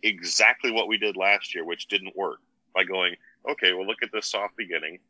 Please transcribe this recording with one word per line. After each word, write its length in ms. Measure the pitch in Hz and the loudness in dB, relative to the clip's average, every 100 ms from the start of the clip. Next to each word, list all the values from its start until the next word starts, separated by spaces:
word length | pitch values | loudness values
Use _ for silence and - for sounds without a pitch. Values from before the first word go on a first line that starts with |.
exactly 720 | 107 95 85 - 107 127 123 | -2 -2 -2 4 4 4 2
what 160 | 113 107 | 0 0
we 100 | 110 | 0
did 180 | 104 92 | 0 2
last 380 | 95 101 - | 2 2 0
year, 100 | 90 | -6
which 220 | 82 85 - | -6 -6 -4
didn't 280 | 101 92 92 | -4 -4 -6
work, 240 | 92 - _ _ _ | -6 -6 _ _ _
by 80 | 92 | 0
going, 320 | 92 95 90 90 _ _ - | 0 2 0 0 _ _ -8
"Okay, 240 | 147 92 | 2 2
well, 140 | 92 98 | 2 0
look 160 | 110 | -4
at 80 | 113 | -4
this 140 | 107 - | -4 -2
soft 300 | 104 101 - | -2 -4 -6
beginning, 420 | 95 82 76 87 | -4 -4 -6 -12